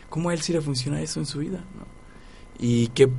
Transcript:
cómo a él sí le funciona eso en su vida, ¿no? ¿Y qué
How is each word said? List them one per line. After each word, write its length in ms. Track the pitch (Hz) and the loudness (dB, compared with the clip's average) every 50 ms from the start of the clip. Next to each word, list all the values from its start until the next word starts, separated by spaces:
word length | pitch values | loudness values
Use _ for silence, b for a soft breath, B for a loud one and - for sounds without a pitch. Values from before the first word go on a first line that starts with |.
| b - | b -8
cómo 220 | - 160 170 175 | -4 -2 0 0
a 40 | 175 | 0
él 60 | 165 | 0
sí 120 | - - | 0 0
le 80 | 170 165 | 0 0
funciona 400 | 151 143 139 123 123 143 147 151 | 0 0 -2 -2 -2 -2 -2 -2
eso 180 | 156 156 - 160 | -2 -4 -4 -4
en 60 | 156 | -6
su 120 | 143 - 143 | -4 -4 -4
vida, 200 | 151 185 190 175 - - - | -4 -4 -4 -6 -8 -12 -14
¿no? 80 | - - - - - b b b b b b b b b b - - | -16 -16 -16 -16 -18 b b b b b b b b b b -8 -2
¿Y 300 | - 120 120 117 117 113 | 2 4 4 4 4 2
qué 200 | - - 139 131 127 | 6 6 6 6 6